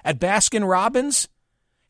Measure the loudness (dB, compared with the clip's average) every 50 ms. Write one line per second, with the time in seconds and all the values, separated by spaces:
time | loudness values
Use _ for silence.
0 | -4 -4 -4 -2 0 0 2 2 2 0 0 0 0 2 2 2 2 0 0 0
1 | 0 0 0 -2 -2 -4 _ _ _ _ _ _ _ _ _ _ _